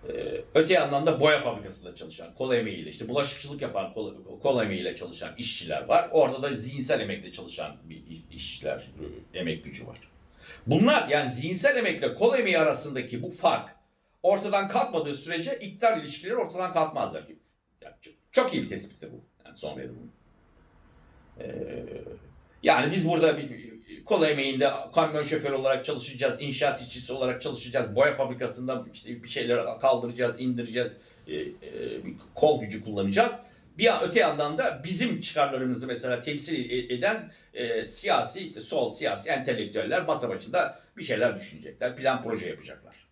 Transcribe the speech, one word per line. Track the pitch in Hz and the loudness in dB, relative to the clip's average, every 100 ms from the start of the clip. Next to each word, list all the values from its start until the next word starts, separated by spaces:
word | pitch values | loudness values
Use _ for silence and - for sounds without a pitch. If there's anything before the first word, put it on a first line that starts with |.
| - | -6
Ee, | - - - - 156 | -6 -4 -6 2 4
öte | 160 | 6
yandan | 180 143 139 160 | 6 4 4 4
da | 135 | 6
boya | 151 151 | 6 6
fabrikasında | 120 107 98 - 90 - | 2 -4 -10 -14 -16 -16
çalışan, | - - 85 - | -16 -16 -16 -6
kol | 131 | 2
emeğiyle, | 120 110 90 76 | 2 2 -6 -10
işte | - 110 | -10 -4
bulaşıkçılık | 135 139 - 143 139 | 0 0 -4 -10 -8
yapan, | 127 98 95 | -4 -4 -4
kol, | 113 104 - - 92 | -6 -8 -10 -16 -2
kol | 139 127 | 2 2
emeğiyle | 104 92 87 85 | 2 0 -4 -6
çalışan | 87 85 82 - | -10 -10 -12 -8
işçiler | - - 82 71 - | -6 -6 -4 -4 4
var. | 160 - | 4 6
Orada | 160 131 131 | 4 4 4
da | 143 123 | -4 -4
zihinsel | 120 139 - 131 | -6 -6 0 0
emekle | 101 92 87 | 0 -6 -8
çalışan | 90 87 - 76 76 | -14 -14 -10 -10 -10
bir | 80 80 78 | -18 -18 -16
iş-, | 80 - | -18 -16
işçiler, | 73 - - 73 69 - - 73 76 76 | -10 -10 -6 -6 -6 -8 -12 -12 -12 -12
e, | 90 | -6
emek | 82 80 | -4 -6
gücü | - - - | -8 -12 -14
var. | - - _ - - - - - | -16 -20 _ -20 -20 -20 -10 2
Bunlar, | 160 233 302 135 | 6 8 6 4
yani | 147 131 | 2 2
zihinsel | 117 160 185 277 254 | -2 -4 2 2 4
emekle | 208 151 139 | 0 0 -2
kol | - 226 262 | 4 4 4
emeği | 208 165 | 4 4
arasındaki | 156 135 147 131 - 120 | 4 2 -4 -6 -6 -6
bu | - | -6
fark | - 170 - - - _ _ _ _ | 2 2 2 -4 -18 _ _ _ _
ortadan | 180 196 208 196 196 | 4 4 2 0 2
kalkmadığı | 233 - 165 147 | 2 2 0 -2
sürece | 143 165 170 175 254 | -6 -4 -4 -4 -6
iktidar | 202 - 233 170 | -8 2 2 2
ilişkileri | 147 - 185 220 | -4 -10 -4 -2
ortadan | - 170 185 | -2 -4 -2
kalkmazlar. | 165 156 143 101 - - - _ _ _ _ | 2 0 0 -4 -6 -12 -20 _ _ _ _
Yani | - - | -20 -20
çok, | - _ _ | -20 _ _
çok | - - | 2 2
iyi | 160 | -2
bir | - | -4
tespittir | 98 - - - | -8 -10 -16 -16
bu. | - _ _ - | -16 _ _ -20
Yani | - | -12
son | - - | -10 -10
verildiği. | 62 - 120 _ _ _ _ _ _ _ _ - - - _ - | -12 -14 -18 _ _ _ _ _ _ _ _ -20 -20 -20 _ -14
Ee, | - - - - - - - - - - _ _ | -12 -8 -8 -8 -10 -12 -14 -16 -20 -20 _ _
yani | 143 127 143 | 4 6 4
biz | 190 160 | 2 2
burada | 165 160 - | 6 4 4
bir, | 143 | -4
bir | 117 113 - - 73 - | -10 -14 -18 -18 -18 0
kol | 202 | 4
emeğinde | 156 147 135 131 139 - - 165 | 4 4 0 2 2 2 0 2
kamyon | 156 151 | 2 0
şoförü | 147 156 143 | -2 -2 0
olarak | 135 135 127 - | 0 2 2 0
çalışacağız, | 127 120 127 135 113 | -6 -6 -2 -2 0
inşaat | 143 123 143 135 | -4 0 0 0
işçisi | 123 127 120 | -8 -10 -8
olarak | 135 131 123 | -2 -2 -2
çalışacağız, | 147 117 123 131 110 104 | -6 -6 -4 -2 0 4
boya | 147 | 4
fabrikasında | 143 131 123 123 123 127 123 - | 4 -2 -2 -4 -4 -4 -4 -6
işte | - 117 120 | -14 -12 -12
bir | - | -8
şeyler | 139 120 120 - - | -4 2 2 2 2
kaldıracağız, | 135 123 120 120 120 117 | 4 4 0 0 0 0
indireceğiz, | 127 120 110 117 117 - - - - | -2 -2 -2 -2 -2 -4 -20 -20 -8
e, | 76 | -6
e, | 73 - - - - - - | -6 -10 -14 -8 -6 -6 -10
bir | - - - | -12 -14 6
kol | 151 147 | 6 6
gücü | 107 107 | 0 -8
kullanacağız. | 110 104 98 196 240 - - - - 156 | -6 -2 2 6 4 2 -14 -20 -20 4
Bir | |
yan-, | 214 180 | 4 6
öte | 165 - | 2 4
yandan | 156 139 147 160 | 4 4 0 2
da | 262 - | 0 -2
bizim | 170 185 247 185 | -6 -2 0 -2
çıkarlarımızı | - 151 139 131 127 120 127 | -2 2 2 2 -2 -2 -4
mesela | 117 127 123 | -4 -2 -2
temsil | 151 147 151 151 117 | -2 -6 -4 -4 -2
e-, | 127 120 | -4 -2
eden, | 123 190 220 - - _ | 0 0 0 -6 -18 _
e, | - 120 113 | -6 -2 -2
siyasi, | - - 202 139 117 190 185 | -2 -4 2 2 2 -4 -8
işte | 107 | -10
sol | - 156 123 | -4 0 0
siyasi | - 135 98 160 | 0 -2 -2 -2
entelektüeller | 139 123 113 98 107 107 170 165 | -2 0 -2 -2 -4 0 0 2
masa | 147 120 | 0 0
başında | 92 101 175 - - _ - | -4 -2 0 0 -4 _ -12
bir | |
şeyler | - 110 120 98 | -4 2 2 0
düşünecekler, | - 78 - - 123 127 | -10 -14 -16 -4 -4 0
plan | 131 127 | 0 0
proje | 117 110 90 | -2 -4 -4
yapacaklar. | - - - - - _ | -10 -12 -18 -20 -20 _